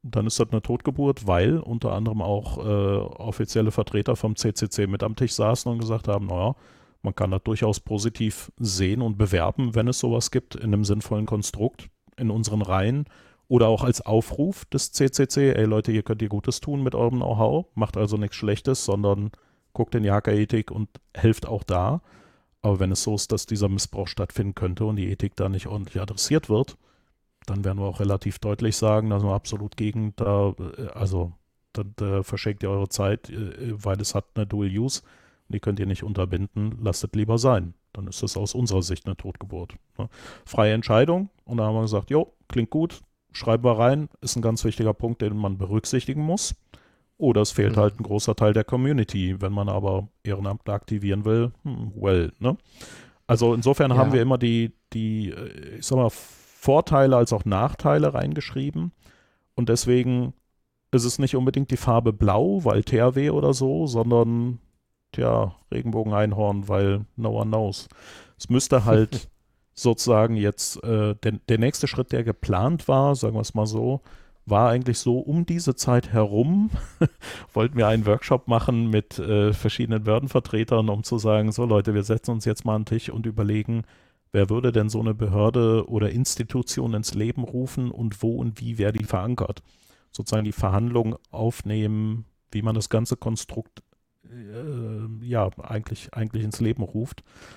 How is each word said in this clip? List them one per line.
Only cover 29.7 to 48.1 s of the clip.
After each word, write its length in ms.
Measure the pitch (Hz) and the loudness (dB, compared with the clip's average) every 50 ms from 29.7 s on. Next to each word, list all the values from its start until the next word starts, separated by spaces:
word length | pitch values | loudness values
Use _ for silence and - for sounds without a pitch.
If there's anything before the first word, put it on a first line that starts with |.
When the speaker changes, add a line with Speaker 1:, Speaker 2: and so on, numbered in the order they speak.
| - | -6
Speaker 1:
gegen 380 | - 107 107 104 113 110 107 - | -4 -4 -2 -2 -2 -4 -4 -4
da, 380 | - - 101 101 101 101 98 95 - 92 - - - | -2 0 2 2 2 2 0 0 -4 -10 -12 -10 -10
äh, 80 | 120 - - | -12 -10 -4
also 380 | - 98 92 95 90 87 87 87 _ _ _ _ _ _ _ - | -4 -2 0 0 -2 -2 -4 -8 _ _ _ _ _ _ _ -8
da, 80 | 113 101 98 107 | -8 -8 -8 -6
da 260 | - 104 98 98 98 | -6 -4 -2 -2 -2
verschenkt 400 | 95 - - 98 - 110 104 104 | -2 -4 -6 -4 -4 -4 -4 -4
ihr 80 | - 95 | -4 -2
eure 180 | 98 98 98 95 | -2 -2 -2 -2
Zeit, 400 | - - 101 98 104 - - - | -2 -2 0 0 0 -2 -6 -14
äh, 460 | - 110 107 92 - - 131 117 110 | -10 -10 -10 -10 -10 -10 -8 -8 -8
weil 260 | 104 104 101 95 101 | -6 -2 -2 -2 -2
es 140 | 104 - - | -4 -4 -4
hat 100 | 101 - _ _ | -4 -6 _ _
eine 120 | 113 107 | -4 -4
Dual 220 | 101 107 104 101 98 | -2 -2 -2 -2 0
Use 340 | 95 107 120 135 - - _ _ - _ _ _ _ _ _ | 0 -2 -2 -2 -4 -6 _ _ -20 _ _ _ _ _ _
und 80 | _ - | _ -8
die 60 | 104 | -4
könnt 180 | - 107 101 101 | -2 -2 -2 -2
ihr 60 | 98 | -2
nicht 200 | 98 95 - - | -2 -2 -4 -4
unterbinden, 760 | 107 101 98 92 92 92 90 98 - _ 107 104 110 113 113 | -6 -2 -2 -2 -2 -2 -4 -4 -4 _ -4 -4 -4 -4 -4
lasst 240 | 110 104 104 - - | -4 -4 -2 -2 -6
es 80 | 104 | -4
lieber 240 | - 107 107 110 113 | -2 -2 0 2 2
sein. 380 | 117 120 131 123 98 87 87 - _ _ _ | 2 4 4 4 2 0 -4 -12 _ _ _
Dann 140 | - 101 95 | -12 -12 -10
ist 160 | 92 - - | -10 -8 -6
das 160 | - - - 92 | -6 -6 -4 -4
aus 160 | 101 98 - | -6 -4 -2
unserer 260 | 120 123 113 98 95 | -4 -2 0 0 0
Sicht 240 | 87 90 92 - _ | 0 0 -6 -6 _
eine 140 | 98 92 - | -8 -8 -8
Totgeburt, 560 | - 101 - - - 95 - 90 87 - - - _ _ _ - | -10 -14 -12 -12 -14 -12 -12 -12 -12 -14 -16 -20 _ _ _ -10
ne? 100 | 101 - - - - - - - _ | -10 -10 -10 -18 -20 -20 -20 -20 _
Freie 260 | - - - 107 107 | -6 0 2 2 4
Entscheidung 560 | 107 110 - - 110 110 135 160 170 185 196 196 _ _ _ | 2 0 2 4 4 4 6 4 2 -2 -2 -6 _ _ _
und 140 | - 120 117 | -6 -4 -2
da 60 | 107 | 0
haben 80 | 107 110 | 0 0
wir 80 | 110 | 0
gesagt, 260 | 113 107 107 101 92 - | 0 0 0 -2 -2 2
jo, 240 | 135 151 175 - _ _ _ _ | 0 0 0 0 _ _ _ _
klingt 220 | - 120 113 - | -2 -2 -2 0
gut, 320 | - 151 165 170 - - - _ _ _ _ _ | 0 -2 -2 -2 -4 -14 -20 _ _ _ _ _
schreiben 340 | _ - - 117 113 113 120 | _ -6 0 0 0 4 4
wir 140 | 123 117 107 | 2 4 4
rein, 300 | 117 123 139 151 151 - _ _ | 4 4 4 2 -2 -8 _ _
ist 140 | - 127 - | -10 -6 -4
ein 60 | 123 | -2
ganz 220 | 113 113 113 110 - | 0 0 -2 0 -2
wichtiger 300 | 113 - - 113 110 107 | -2 -2 0 0 0 0
Punkt, 260 | - - 117 120 _ | -2 -4 -6 -4 _
den 160 | 110 104 104 | -4 -4 -2
man 220 | 107 104 98 98 98 | -2 -2 -4 -2 -4
berücksichtigen 640 | 98 92 101 110 - - - 127 - - 139 151 | -4 -2 -2 -2 -2 0 -4 -2 -2 -2 -4 -2
muss. 320 | 151 160 175 208 - - - _ _ _ - - _ _ _ _ _ _ _ _ | -2 -2 -2 -2 -4 -6 -8 _ _ _ -20 -20 _ _ _ _ _ _ _ _
Oder 240 | - 127 110 104 | 2 4 4 4
es 80 | 107 - | 2 2
fehlt 240 | - - 101 104 104 | 2 2 2 4 4
Speaker 2:
Mhm. 40 | 107 | 4
Speaker 1:
halt 200 | 107 104 104 - | 4 4 2 -2
ein 40 | 113 | -6
großer 300 | 101 | -4